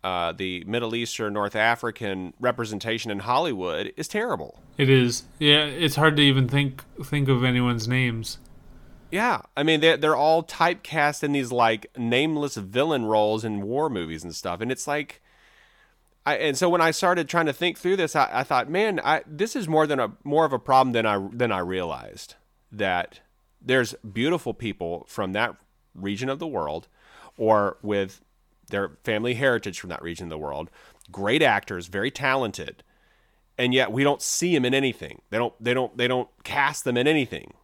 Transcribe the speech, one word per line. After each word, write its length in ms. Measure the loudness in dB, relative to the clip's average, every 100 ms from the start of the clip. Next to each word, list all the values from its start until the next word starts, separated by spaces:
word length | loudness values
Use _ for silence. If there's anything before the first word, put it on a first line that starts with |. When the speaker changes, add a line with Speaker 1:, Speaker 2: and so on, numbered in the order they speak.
Speaker 1:
uh, 300 | -2 -2 -2
the 320 | -2 -6 -6
Middle 300 | -4 -4 -2
Eastern, 400 | -4 -6 -4 -4
North 220 | -2 -2 2
African 760 | 2 2 -2 -6 -6 -6 -8 -4
representation 720 | -2 -2 -4 -6 -4 -4 -4
in 80 | -6
Hollywood 720 | 0 0 0 -2 -4 -4 -6 -8
is 120 | -6
terrible. 540 | -4 -4 -4 -8 -16 -18 0
Speaker 2:
It 100 | 6
is. 360 | 6 6 0 -10 -2
Yeah, 260 | 4 4
it's 320 | 4 0 0 4
hard 200 | 4 6
to 60 |
even 260 | 4 6 2
think, 360 | 2 0 -4 -18 -14
think 240 | -4 -2 2
of 160 | 2
anyone's 440 | 4 2 2 0 0
names. 500 | 0 0 -2 -8 -12 -16 -20 -20 -20 -20 -20 -8
Speaker 1:
Yeah, 300 | -2 0 -2 -4 -2
I 80 |
mean, 160 | 2 4
they, 160 | 4 4
they're 180 | 2
all 300 | 2 4 2
typecast 800 | 0 0 0 0 -6 0 0 0
in 80 | -2
these, 180 | -2 0
like, 400 | 2 4 2 -4 -6
nameless 580 | 0 2 2 0 -4 -6
villain 500 | -4 0 0 0 2
roles 360 | 2 2 0
in 200 | -2 -6
war 280 | -4 -4 -2
movies 320 | -4 -6 -8
and 120 | -10
stuff, 260 | -10 -8 -6
and 100 | -4
it's 160 | -6 -4
like, 360 | -4 -6 -16 _ _ _ _ _ _ _ _ _ _ -2
I, 60 |
and 240 | 0 0 0
so 100 | 2
when 140 | 4
I 80 | 2
started 360 | 2 2 2 0
trying 200 | 0 0
to 80 |
think 240 | 0 -2 -2
through 180 | -2 0
this, 180 | 0
I, 140 | 2 2
I 120 | 0
thought, 260 | 0 0 0
"Man, 320 | 0 0 0
I, 200 | 0 0 -2
this 300 | -4 -4 -2
is 100 | 0
more 200 | 2 2
than 120 | 0
a, 140 | -2 -4
more 200 | 0 2
of 80 | 2
a 60 | 0
problem 340 | 4 4 6
than 140 | 2 2
I, 200 | 0 -2
than 180 | -2 0
I 100 | 0
realized, 720 | -2 -2 -4 -6 -10 -18 -20 -20 _ _ _
that 500 | -4 0 0 -2 -10 _ _ _ _
there's 320 | 0 2 2
beautiful 580 | -6 -10 -4 -2 -2 -4
people 540 | -6 -8 -6 -8 -8 -10
from 240 | -6 -4
that 240 | 0 -2 -4 _ _ _
region 340 | -10 -6 -4 -4
of 100 | -6
the 80 | -6
world 400 | -4 -4 -6 -10 _ _ -20 -20 -2
or 400 | 4 6 4 -2
with 400 | -2 0 0 -6 _ _ _ _ _
their 220 | -4 -4 -6
family 300 | -4 -2 -2
heritage 460 | 2 2 2 -2 -10
from 80 | -10
that 140 | -8
region 240 | -8 -10 -10
of 40 |
the 60 | -8
world, 320 | -8 -8 -10 _ -20 _ -18
great 300 | -6 0 2
actors, 460 | 4 2 -2 -10 -6
very 240 | -4 -4
talented, 720 | -2 0 0 -2 -6 -12 -14 _ _ _ _ _ _ _ -4
and 160 | 0
yet 180 | 2 0
we 140 | 2
don't 160 | 0 0
see 340 | -4 -2 0
'em 120 | 2 2
in 80 |
anything. 480 | 2 0 -4 -12 -16 _
They 80 | -4
don't, 160 | -4 _
they 140 | -2
don't, 240 | 0 -2 -2
they 120 | 0
don't 200 | 0 -4 _
cast 400 | -6 0 0 0
them 140 | -2 2
in 80 | 2
anything." 460 | 2 0 -8 -14 -20